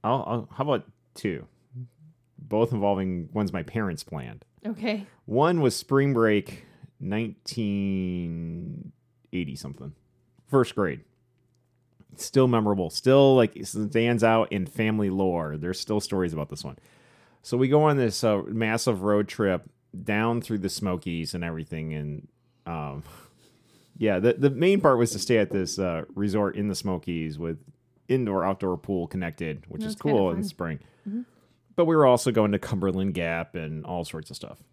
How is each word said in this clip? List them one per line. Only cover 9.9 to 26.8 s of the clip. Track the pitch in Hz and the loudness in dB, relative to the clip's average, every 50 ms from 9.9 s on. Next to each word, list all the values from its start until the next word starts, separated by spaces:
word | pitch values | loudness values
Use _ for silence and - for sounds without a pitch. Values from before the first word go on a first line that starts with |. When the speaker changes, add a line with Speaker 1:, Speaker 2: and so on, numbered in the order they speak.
| 76 _ _ _ _ _ _ _ _ _ _ _ | -16 _ _ _ _ _ _ _ _ _ _ _
Speaker 1:
First | - 135 123 - - | 2 2 2 2 0
grade. | - 101 85 67 - - _ _ _ _ _ _ _ _ _ _ _ _ _ _ _ _ _ _ _ - _ - | -2 -2 -2 -2 -6 -12 _ _ _ _ _ _ _ _ _ _ _ _ _ _ _ _ _ _ _ -20 _ -16
Still | - - - - 135 131 127 | -14 -12 0 2 4 4 4
memorable. | 120 113 107 104 101 98 90 82 | 4 2 2 2 0 0 -2 -4
Still, | - - - 127 131 139 139 135 131 | -4 -2 4 6 8 8 8 8 8
like, | 131 117 104 - - - | 8 6 4 0 -8 -12
stands | - - 107 107 104 - 113 117 120 120 110 113 | -8 -6 -6 -6 0 2 2 2 4 2 4 4
out | 113 113 113 110 - | 6 6 4 2 2
in | - 101 92 | -2 -4 -4
family | 87 - - 110 110 107 107 104 98 | -4 -2 -2 0 0 2 0 0 0
lore. | 92 95 95 95 87 85 80 76 76 | 2 2 2 2 2 0 -2 -4 -6
There's | 76 76 87 90 - | -6 -4 -4 -4 -6
still | - - 107 104 | -4 -2 -2 -2
stories | - - 101 95 92 85 80 | -2 -2 -2 0 0 0 -2
about | 78 73 - | -4 -6 -8
this | 73 73 - | -8 -12 -12
one. | 76 69 - _ _ _ _ _ _ _ _ _ _ _ _ _ | -14 -14 -16 _ _ _ _ _ _ _ _ _ _ _ _ _
So | - - | -4 0
we | 123 131 131 | 2 2 4
go | 143 151 151 | 4 4 4
on | 151 147 | 4 4
this, | 139 123 113 95 - - | 4 2 0 0 0 2
uh, | 113 104 98 - | 2 2 2 -2
massive | - 104 110 113 110 113 117 - 131 113 92 95 | -4 -2 -2 0 0 0 0 2 0 0 0 2
road | 104 104 104 104 101 | 2 2 2 2 0
trip | - - 110 98 92 85 - - _ _ _ _ - 92 - | -2 -2 0 0 0 0 -4 -10 _ _ _ _ -16 -12 -4
down | - 104 104 110 117 117 117 | -2 0 0 0 0 0 -2
through | 113 - 113 | -2 -4 -4
the | 104 90 95 | -2 -2 -4
Smokies | - - - 95 90 87 - 87 85 82 80 78 - | -4 -2 -2 -2 -2 -2 -4 -6 -4 -4 -4 -6 -6
and | 87 85 | -6 -6
everything, | 85 80 80 80 - - 80 80 80 76 | -6 -6 -8 -8 -8 -8 -8 -8 -6 -6
and, | 76 73 73 76 76 - - _ _ _ _ _ _ _ | -6 -6 -8 -8 -10 -12 -18 _ _ _ _ _ _ _
um, | 87 82 80 76 73 69 71 - | -10 -8 -8 -8 -8 -10 -12 -14
<laughs> | - - - - - _ _ _ _ _ _ _ _ _ _ _ _ _ | -16 -20 -20 -20 -20 _ _ _ _ _ _ _ _ _ _ _ _ _
Yeah, | - 110 107 98 90 | -2 0 2 2 4
the, | 101 123 - | 4 2 4
the | - 135 143 | 4 2 2
main | 135 117 165 185 196 - | 2 4 2 4 4 4
part | - 151 131 | 4 4 4
was | 117 120 113 | 4 2 0
to | - 101 | 0 -6
stay | - - 123 | 0 2 2
at | 110 101 - | 2 2 2
this, | - 98 92 87 - - | 0 -2 -2 -2 -4 -2
uh, | 98 90 85 80 78 - - | -2 -2 -2 -4 -6 -8 -6
resort | 95 101 104 95 107 104 95 - | -4 -2 0 0 0 0 0 -2
in | 104 101 | -4 -4
the | 104 95 | -4 -4
Smokies | - | -4